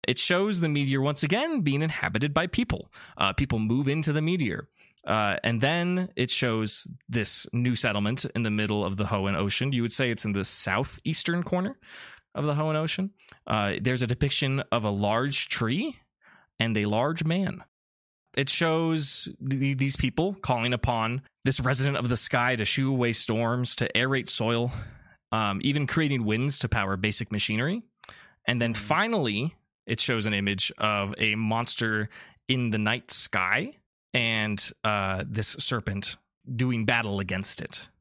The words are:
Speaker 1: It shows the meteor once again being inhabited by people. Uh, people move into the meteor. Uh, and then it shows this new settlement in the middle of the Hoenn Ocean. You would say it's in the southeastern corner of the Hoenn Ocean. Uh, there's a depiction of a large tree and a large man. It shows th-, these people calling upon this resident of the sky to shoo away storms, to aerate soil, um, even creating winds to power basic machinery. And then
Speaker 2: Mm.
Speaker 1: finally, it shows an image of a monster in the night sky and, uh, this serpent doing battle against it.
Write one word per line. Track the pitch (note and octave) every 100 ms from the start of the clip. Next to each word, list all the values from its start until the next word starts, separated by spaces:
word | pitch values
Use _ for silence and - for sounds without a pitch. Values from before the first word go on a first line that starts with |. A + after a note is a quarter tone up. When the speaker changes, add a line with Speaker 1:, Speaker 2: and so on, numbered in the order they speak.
| -
Speaker 1:
It | B2
shows | - F3+ G3+ F#3
the | E3
meteor | D3 C#3 C3+
once | C#3 C#3+
again | D3+ G3+ D#4+ D4+
being | D3 C#3
inhabited | D#3 - - G2 D3
by | D3 F3+
people. | - A#3+ F2+ - - - -
Uh, | G2
people | F#2 C#3 A2+
move | A2 B2 C#3
into | D#3 D#3
the | D3+
meteor. | D#3 F3+ A#2+ C#2+ - _ - _ -
Uh, | A2 G#2 F#2+
and | - A#2
then | C3+ E3+ F3 F3+ F#3 -
it | B2
shows | - B2+ A2 G#2+ - - - -
this | A#2 G2+ - -
new | A#2+ A#2+ A#2
settlement | B2 G2+ G#2 B2 -
in | A#2
the | A2+
middle | G#2+ G#2+ G#2+
of | F#2+ G2
the | G2+
Hoenn | G#2 G2 E2+
Ocean. | G2+ - C#3
You | B2+
would | A#2
say | - B2+
it's | A2+ G#2+
in |
the | G2 F2+
southeastern | - - G2 C#3 - - D#3 - E3+
corner | - F3+ G3 C#4 - - - - _
of | - D3
the | D3
Hoenn | D#3 D#3
Ocean. | D#3 - G3 _ - - -
Uh, | G#2+ G2+ -
there's | A#2+ B2+
a | A#2+
depiction | B2 C#3 - C#3 C3+ -
of | A#2
a | G#2+
large | G2+ G2+ A2+ C#3 C#3 -
tree | - A2+ D3 D4 - _ _ - - _ _
and | A#2 G#2+
a | G#2
large | G#2 C#3 E3
man. | D#3 F3 G3 - - _ _ _ _ _ _ -
It | C#3
shows | - E3 D#3+ E3 D#3+ C#3+ - - - C3+
th-, | C3+ C#3 C3+
these | C#3 -
people | B2+ - F3+ G3
calling | - B2 A#2+
upon | B2 - A#2 A2+ B2+ - _ C3+
this | C#3
resident | B2+ C3+ C3+ C#3
of | A#2+
the | A#2+
sky | - B2+ B2 B2
to | G#2
shoo | - C3+
away | C3+ A#2+
storms, | A2+ - A2+ A#2 B2 B2 -
to | B2
aerate | A2+ C3 C3+ -
soil, | - A2+ A#2 B2 - - - - - _
um, | A2 G#2 G2
even | C#3+ C#3+ C#3+
creating | - D3+ C3+ G#2+
winds | A2 C3+ C#3
to | A#2+
power | A#2 G2 G2
basic | G#2 - A2+
machinery. | G#2+ - G#2+ C#3 A3 - _ - - - _ -
And | A#2+
then | A#2
Speaker 2:
Mm. | A2+
Speaker 1:
finally, | - D#3 A3 A3 B2+ G#2 D3 - _ _ -
it | A2
shows | - A#2 G#2+
an |
image | G2+ G2+ G2 - -
of | G#2+ G#2 G2 -
a | A2 G#2+
monster | A2 A2+ B2 - A2+ G#2+ G#2+ - - _ -
in | C3 A#2+
the | G#2+
night | G#2+ B2 -
sky | - - G2+ F#2 A2 A3+ - _ _ _
and, | B2+ A#2 A2 G#2+ G2+ - -
uh, | A2 G#2 F#2+ F#2+ -
this | A2 G#2 -
serpent | - A#2+ G#2 G2 - - _ _ -
doing | A#2+ B2+ A#2 A2
battle | A#2 A2 G2+
against | F#2+ F#2 G2+ -
it. | - - - _